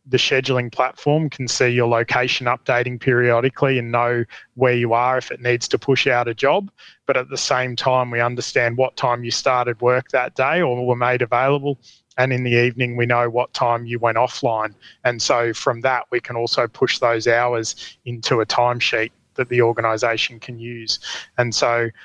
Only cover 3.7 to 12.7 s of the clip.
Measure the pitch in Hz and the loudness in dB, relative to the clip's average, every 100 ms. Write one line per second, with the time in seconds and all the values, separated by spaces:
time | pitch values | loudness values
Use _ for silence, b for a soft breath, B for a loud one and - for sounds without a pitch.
3.7 | 131 120 117 120 120 113 B B - 127 | 0 0 0 0 0 -4 B B 0 2
4.7 | 120 120 117 123 131 - 123 123 120 - | 2 2 2 2 0 -4 -4 -2 -2 0
5.7 | 131 - 131 143 123 120 110 135 180 196 | -2 2 2 2 2 0 0 2 2 -2
6.7 | B B B - 131 131 135 - 131 127 | B B B -2 -2 -2 -6 -2 0 -2
7.7 | 120 131 127 123 120 120 120 - 131 120 | -2 0 2 0 -2 -2 -2 -4 0 0
8.7 | 120 131 - 127 120 120 - - 127 123 | 0 -2 0 -2 -2 -2 -2 0 0 0
9.7 | 113 123 127 - 135 127 - 131 170 156 | 0 2 2 0 -2 -2 -2 0 0 0
10.7 | 123 123 123 123 127 117 120 135 143 139 | 0 0 0 0 0 0 2 2 2 -2
11.7 | 135 b b _ - 131 123 123 120 123 | -6 b b _ -2 0 0 2 2 2